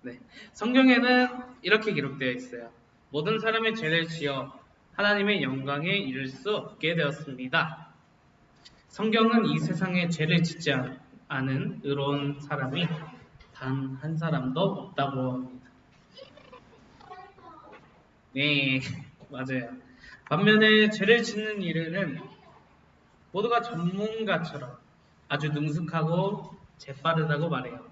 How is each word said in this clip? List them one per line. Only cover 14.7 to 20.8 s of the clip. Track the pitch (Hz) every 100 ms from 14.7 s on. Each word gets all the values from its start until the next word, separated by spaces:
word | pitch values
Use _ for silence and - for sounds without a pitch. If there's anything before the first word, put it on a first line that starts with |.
| - - - 139 131 127
합니다. | 127 127 - - - _ _ _ 508 554 571 523 494 - 440 - - 370 370 392 392 359 320 - - - - _ _ _
네, | 131 147 143 135 131
<laughs> | 127 - - - -
맞아요. | 131 131 131 117 - - - - -
반면에 | - 156 208 214 214 214